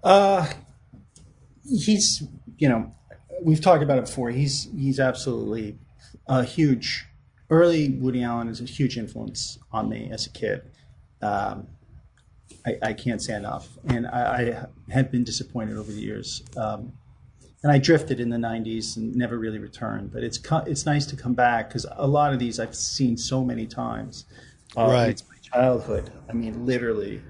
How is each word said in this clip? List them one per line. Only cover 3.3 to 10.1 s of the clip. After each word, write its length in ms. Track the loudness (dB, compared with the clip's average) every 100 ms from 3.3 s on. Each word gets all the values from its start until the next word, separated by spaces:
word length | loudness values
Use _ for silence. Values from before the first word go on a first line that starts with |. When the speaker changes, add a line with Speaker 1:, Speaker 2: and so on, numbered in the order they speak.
| -4
Speaker 1:
we've 180 | 2 4
talked 200 | 6 6
about 140 | 6 2
it 80 | 0
before. 240 | -4 -4
He's, 360 | 0 0 -2 -6 -4
he's 240 | -2 2
absolutely 800 | 2 0 -4 -4 -4 -4 -6 -10 -20 -20 -20 -20 0
a 160 | 0
huge, 640 | 0 2 4 4 0 -8 -10 -20 _ _ _
early 400 | 6 8 6 2
Woody 340 | 2 0 0
Allen 240 | 0 -2 -4
is 100 | -6
a 40 | -10
huge 320 | 0 0 0
influence 600 | -8 -8 -10 -8 -10 -12 _
on 160 | -4 -4
me 200 | -4 -8